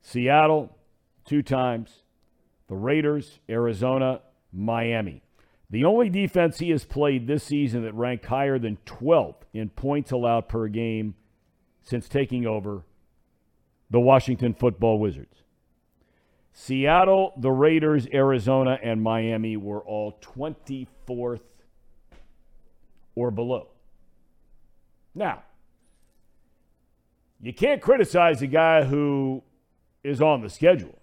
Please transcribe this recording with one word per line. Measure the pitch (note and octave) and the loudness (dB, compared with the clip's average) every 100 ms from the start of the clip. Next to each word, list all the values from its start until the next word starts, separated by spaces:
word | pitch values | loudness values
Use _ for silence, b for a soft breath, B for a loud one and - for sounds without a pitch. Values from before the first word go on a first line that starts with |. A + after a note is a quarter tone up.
Seattle, | - B2 B2 D3 D#3 D#3 C#3+ _ _ _ _ _ | -8 -4 2 4 4 2 -2 _ _ _ _ _
two | - D3 | -4 -4
times. | C#3 C3+ B2+ A#2 A2+ _ _ _ _ _ _ _ _ | -2 -2 -2 -4 -8 _ _ _ _ _ _ _ _
The | |
Raiders, | F#2+ A2+ D3+ D3 D3 C3+ - - | -8 -2 0 0 -2 -6 -20 -8
Arizona, | A2+ A#2+ G2+ B2+ C3 C3 C3 _ _ _ | -2 -2 -2 -2 0 0 -4 _ _ _
Miami. | F#2 G#2+ A#2 A#2 A2+ G2+ D2+ _ _ _ _ _ | -8 -4 -2 -2 -4 -6 -10 _ _ _ _ _
The | G#2+ | 0
only | D#3 A3 A#3 | 2 4 2
defense | F#3 G3 F3+ E3+ - | 0 0 2 0 0
he | E3+ | -2
has | D#3 | -2
played | - - D3 C3 A#2 | -4 -2 0 0 -2
this | D3 | -6
season | - D3 C#3 A#2+ | -4 -4 -2 -4
that | A2+ | -6
ranked | G#2+ B2 A#2+ - | -6 -6 -6 -4
higher | B2+ C#3 C3+ | -2 0 -2
than | A2+ G#2 | -4 -8
twelfth | - - B2 E3 F2+ - - | -12 -8 2 4 2 -8 -14
in | - A2 | -10 -10
points | - C3+ D3 C#3 | -6 -4 -2 -2
allowed | B2+ A#2+ A#2 A2 | -2 0 0 -2
per | A#2 A2 | -6 -4
game | G#2+ A#2 A2 A2 G2 _ _ _ _ _ _ | -4 -4 -4 -6 -10 _ _ _ _ _ _
since | _ B2 - | _ -8 -4
taking | C#3 C3+ B2+ A#2 | -2 -2 -2 -4
over | A2 G2+ G2+ E2 _ _ _ _ _ _ _ _ _ _ | -4 -6 -12 -14 _ _ _ _ _ _ _ _ _ _
the | A#2+ | 2
Washington | B2 C3+ B2+ B2 B2 | 6 6 4 -2 -2
Football | A2 B2 F#2 A2+ A2 | 0 0 2 0 2
Wizards. | G#2+ C#2 - _ _ _ _ _ _ _ _ _ _ _ _ _ | 0 -4 -14 _ _ _ _ _ _ _ _ _ _ _ _ _
Seattle, | - C3 C#3 E3+ F#3+ F#3+ F#3+ C#3 | -6 -2 2 4 6 4 2 -2
the | B2+ | -2
Raiders, | C3 D3 D#3+ D#3 D3+ A#2 | 4 4 4 2 0 0
Arizona, | C#3 C3+ C3 G#2 C3+ B2+ C3 | 2 2 2 2 2 2 -2
and | A#2 A2+ | -2 -2
Miami | A2 A2+ A2+ A2+ A2+ G#2+ | -2 -2 -2 -4 -4 -6
were | G2+ G#2 | -8 -10
all | F#2+ G#2+ G#2+ G#2 | -8 -8 -8 -10
twenty-fourth | - B2+ D3+ D3+ - C3+ B2+ _ - B2 A#2+ A#2+ _ _ _ _ _ - _ - - _ _ - - _ _ - - - | -20 -12 -12 -12 -14 -14 -14 _ -12 -8 -6 -8 _ _ _ _ _ -20 _ -20 -20 _ _ -20 -20 _ _ -20 -16 -6
or | B2 | -6
below. | G#2 A#2+ B2+ - _ - - _ _ _ _ _ - - _ _ _ _ | -4 -4 -6 -8 _ -20 -20 _ _ _ _ _ -20 -20 _ _ _ _
Now, | E3 F#3+ A2 - _ _ _ _ _ _ _ _ _ _ _ _ _ _ _ _ _ _ _ | -6 -6 -6 -14 _ _ _ _ _ _ _ _ _ _ _ _ _ _ _ _ _ _ _
you | A2 | -16
can't | B2+ C4+ C#4+ | -2 0 0
criticize | - C4 G3+ F3+ E3+ C#3+ | 2 4 4 4 4 2
a | C3+ | 0
guy | D3+ D#3+ D#3+ | 2 4 4
who | C#3 C#3+ D3 C#3 C3+ C3 _ _ _ _ _ _ | 4 0 0 0 -2 -6 _ _ _ _ _ _
is | C#3 C3+ | -8 0
on | D#3 C#3+ | 2 2
the | G#2+ | -2
schedule. | - E3 F3 E2 - | 2 4 4 0 -18